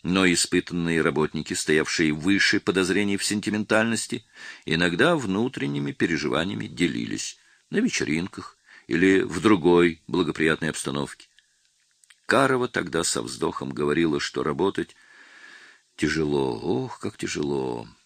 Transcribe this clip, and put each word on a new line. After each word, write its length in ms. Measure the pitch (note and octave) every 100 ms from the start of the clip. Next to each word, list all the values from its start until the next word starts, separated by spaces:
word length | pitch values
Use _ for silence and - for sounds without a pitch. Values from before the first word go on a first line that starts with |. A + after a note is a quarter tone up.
| E2
но 180 | F#2
испытанные 760 | F#2 E2+ - F2+ - F2 E2+ E2
работники, 500 | D#2 D2 D2+ D#2+ D2
стоявшие 600 | F2 - D#2 D2+ - D#2
выше 480 | D2+ D#2+ G2 - G2+
подозрений 560 | - F#2 F2+ F#2 G2+ G2
в 80 |
сентиментальности, 1000 | - G#2 G2+ G#2 G2+ A2 A2+ A2 - A#2 _ - - -
иногда 520 | - E2 F2 E2+ D3 E3
внутренними 760 | A2 F#2+ B2 C#3 C#3+ C#3+ C#2
переживаниями 800 | - G2 D#2 C#2+ C2 F2+ A2 G#2+
делились 720 | - E2+ A#1 A1+ G1+ - - _ _ _
на 80 | F#3
вечеринках 800 | A#3+ - - D#2 F2 - - _ _ - -
или 360 | D#2+ F#2+ F#2+
в 180 | - F2
другой 600 | F#2 G2+ D#2+ F2 F2 D#2+ -
благоприятной 640 | F2 E2 D#2+ D#2+ D#2 D#2+
обстановке. 560 | - - C#2+ C#2 - - _ _ _ _ _ _ _ _ _ -
Карова 420 | B2 C#3 C3 B2
тогда 340 | - F2+ E2
со 180 | E2 -
вздохом 500 | A1+ - E2 - C2+
говорила, 500 | C#2 D2 D2 E2 C#2+
что 240 | - -
работать 500 | C2+ C#2+ F#2+ F#2 F2 - _ - - - - - - _ _ -
тяжело, 600 | D#2 D#2 D2+ C#2+ C2 A1+
ох, 400 | C2+ A#2+ C3 -
как 160 | G#2 -
тяжело. 720 | - F2 C#2+ C#2+ B1+ A#1 A1+ -